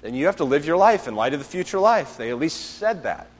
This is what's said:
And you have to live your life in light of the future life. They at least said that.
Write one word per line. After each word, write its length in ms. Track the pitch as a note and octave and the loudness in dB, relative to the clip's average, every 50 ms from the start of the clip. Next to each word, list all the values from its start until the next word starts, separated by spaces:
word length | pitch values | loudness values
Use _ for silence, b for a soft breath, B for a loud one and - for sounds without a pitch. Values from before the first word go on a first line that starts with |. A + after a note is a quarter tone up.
| - | -10
And 120 | G#2+ A#2+ | -6 -4
you 120 | B2+ D3 | 0 2
have 100 | F3+ G3 | 2 2
to 60 | - D3+ | 2 0
live 220 | B2+ C3+ D3 D3 | 2 2 2 2
your 120 | D#3 E3 | 2 2
life 300 | F3+ G3 A3 A3+ F#3 - | 6 6 6 6 4 0
in 80 | B2+ A2 | -4 -2
light 180 | G#2 A2+ B2+ C#3 | 0 0 0 0
of 60 | C#3+ | -4
the 60 | C#3 | -8
future 340 | - - F3+ F3+ - - F#3+ | -8 -6 -6 -6 -4 -2 2
life. 380 | F#3+ A3 A#3 G#3+ D#3 B2+ - | 4 4 4 2 0 -4 -10
They 120 | - A2+ A#2 | -8 -6 -6
at 100 | B2 A#2+ | -4 -2
least 380 | D3 E3 - - - - - | -2 -2 -4 -6 -12 -14 -12
said 260 | - G3+ G#3+ A3+ F3+ - | -4 -4 -4 -4 -2 -4
that. 240 | G#2 E2+ - - - - | -6 -6 -6 -10 -20 -20